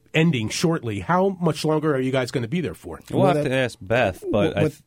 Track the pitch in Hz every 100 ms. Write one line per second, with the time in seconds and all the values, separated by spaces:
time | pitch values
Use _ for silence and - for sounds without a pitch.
0 | _ 156 170 131 107 - 170 165 117 101
1 | 90 180 196 185 170 151 156 156 156 135
2 | 131 131 123 135 113 170 127 82 - -
3 | - - 190 156 147 131 123 - 95 120
4 | 107 - 381 107 101 - 151 -